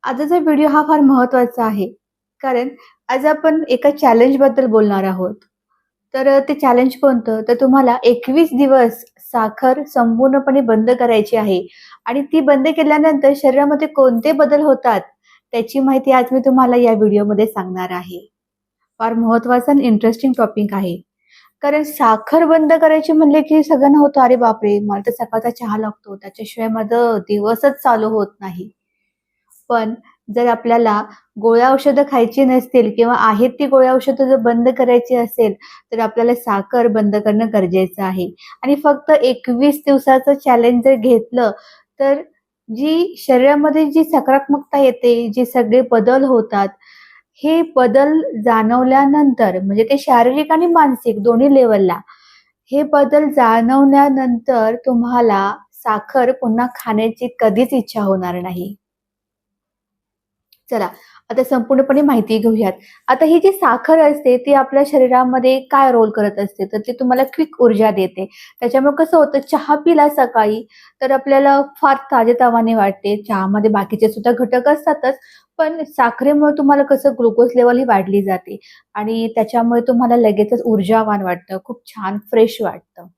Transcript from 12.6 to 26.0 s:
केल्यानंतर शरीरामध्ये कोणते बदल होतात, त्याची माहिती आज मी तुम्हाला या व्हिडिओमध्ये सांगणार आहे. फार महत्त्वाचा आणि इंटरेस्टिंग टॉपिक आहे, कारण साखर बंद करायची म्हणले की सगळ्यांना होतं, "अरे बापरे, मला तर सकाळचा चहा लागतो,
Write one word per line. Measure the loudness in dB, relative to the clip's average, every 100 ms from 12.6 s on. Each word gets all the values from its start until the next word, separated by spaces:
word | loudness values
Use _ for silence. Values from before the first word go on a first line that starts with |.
| 0
केल्यानंतर | 0 0 2 2 2 0 2
शरीरामध्ये | 0 2 0 0 -2
कोणते | 2 2 2 -2
बदल | 0 2 2
होतात, | 2 0 0 -2 -6 _ _ _ _
त्याची | -8 -4 -2
माहिती | 0 0 2
आज | 2 2
मी | 0
तुम्हाला | 2 2 2 4
या | 2
व्हिडिओमध्ये | 2 2 2 0 0 -2
सांगणार | -4 -10 -10 -10
आहे. | -10 -12 -18 -20 _ _ _ _ _ _ _
फार | -4
महत्त्वाचा | -2 0 0 0 -2 2
आणि | 0
इंटरेस्टिंग | 2 0 0 -2 -4 -2
टॉपिक | -4 -2 -4
आहे, | -4 -6 -8 _ _ _ _ _ _
कारण | -4 -2
साखर | -4 -2 0 0 0 0 2
बंद | 2 2
करायची | 2 2 2 0
म्हणले | 2 4 2
की | 2 0
सगळ्यांना | 2 2 4 4
होतं, | 2 2
"अरे | 2 2
बापरे, | 0 0 -2 -2
मला | -2 -6
तर | -6
सकाळचा | -8 -6 -6 -6
चहा | -8 -8 -6
लागतो, | -8 -12